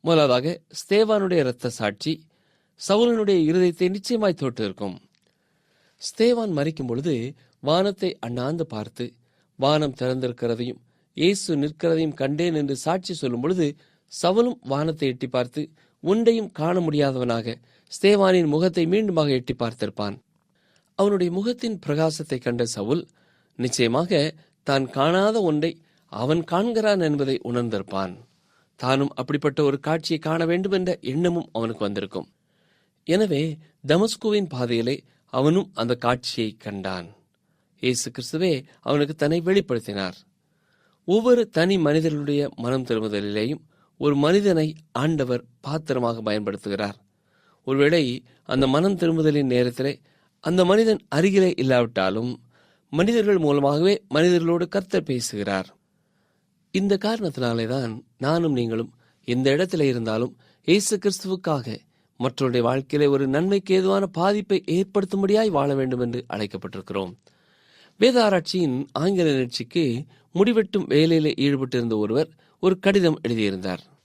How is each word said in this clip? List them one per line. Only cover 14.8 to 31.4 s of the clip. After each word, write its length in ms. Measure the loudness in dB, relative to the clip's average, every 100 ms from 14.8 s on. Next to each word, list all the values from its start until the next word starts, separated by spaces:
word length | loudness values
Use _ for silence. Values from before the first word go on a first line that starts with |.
| -2 -2 -4
எட்டி 200 | -4 -4
பார்த்து, 420 | -2 -2 -6 -10 _ _ _
ஒன்றையும் 500 | 0 4 4 2 -2
காண 280 | -4 -2 0
முடியாதவனாக 760 | 0 2 0 0 0 -2 -4 -10 _ _
ஸ்தேவானின் 640 | _ 2 4 6 6 4 4
முகத்தை 380 | 2 2 0 0
மீண்டுமாக 440 | 0 2 2 2
எட்டி 240 | 0 -2
பார்த்திருப்பான். 680 | -4 -6 -4 -8 -6 -8 -8 _ _ _ _ _ _ _ 0
அவனுடைய 360 | 0 2 -2
முகத்தின் 480 | -2 -4 -4 -6 -6 -4
பிரகாசத்தை 540 | 0 0 -2 -6 -4
கண்ட 240 | -4 -2 -4
சவுல், 420 | -4 -2 -2 -4 _ _ _ _ -6
நிச்சயமாக 800 | -4 0 0 0 0 0 0 -6 _ _
தான் 260 | -2 -2 -2
காணாத 520 | 0 2 4 2 2
ஒன்றை 380 | 0 0 -2 -6 _ _ _
அவன் 380 | -6 -2 -2
காண்கிறான் 560 | 0 -2 0 0 0 2
என்பதை 400 | 2 0 0 -2
உணர்ந்திருப்பான். 720 | -2 -2 -2 -4 -4 -6 -6 -10 -20 _ _ _ _ _
தானும் 360 | 0 0 0 -4
அப்படிப்பட்ட 480 | -4 -2 -2 0
ஒரு 160 | 0 0
காட்சியை 420 | -2 -4 -2 -4
காண 240 | -2 -2 0
வேண்டும் 260 | -2 0
என்ற 260 | -2 -2 -4
எண்ணமும் 480 | -4 0 0 0